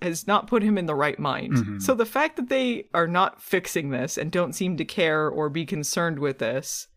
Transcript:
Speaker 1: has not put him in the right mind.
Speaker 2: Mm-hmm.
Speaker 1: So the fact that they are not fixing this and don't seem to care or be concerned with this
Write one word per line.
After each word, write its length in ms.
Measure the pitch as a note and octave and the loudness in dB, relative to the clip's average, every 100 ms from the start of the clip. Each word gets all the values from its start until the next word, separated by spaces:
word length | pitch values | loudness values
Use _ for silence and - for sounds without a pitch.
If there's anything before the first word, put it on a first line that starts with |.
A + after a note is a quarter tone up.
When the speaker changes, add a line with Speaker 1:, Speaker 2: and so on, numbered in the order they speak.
Speaker 1:
has 240 | F3 E3 - | -4 -4 2
not 200 | G3+ - | 0 2
put 160 | A#3+ | 2
him 140 | G#3+ G3 | 4 2
in 100 | E3 | 2
the 80 | |
right 240 | C#3+ D3 - | 2 2 0
mind. 360 | D3 A#2+ - | -2 -2 0
Speaker 2:
Mm-hmm. 240 | C3+ G2+ G2+ | 0 0 -2
Speaker 1:
So 160 | - | 0
the 100 | A#3+ A3 | 2 2
fact 300 | C4+ D#4 - | 0 0 -2
that 120 | B3 | 0
they 380 | C4+ B3+ A#3 - | 2 2 -2 -2
are 140 | E3+ E3+ | 0 2
not 340 | F3 F#3+ - | 2 2 0
fixing 480 | - F#3 F3+ F3 C#3 | -2 -2 0 -4 -2
this 280 | B2+ C3+ - | -2 -4 -4
and 120 | D#3 | -2
don't 220 | F3+ E3 | 0 0
seem 220 | - F#3 D#3+ | 0 -2 0
to 80 | |
care 420 | - - E3 D#3 D3+ | -4 0 2 2 0
or 200 | - D3+ | 0 -2
be 160 | D3+ | -2
concerned 540 | D#3+ D3+ D3 - E3+ C#3+ | -4 -4 -2 0 0 0
with 200 | D3 C3 | -2 0
this 480 | A2+ C3 - - - | -2 -2 -4 -10 -12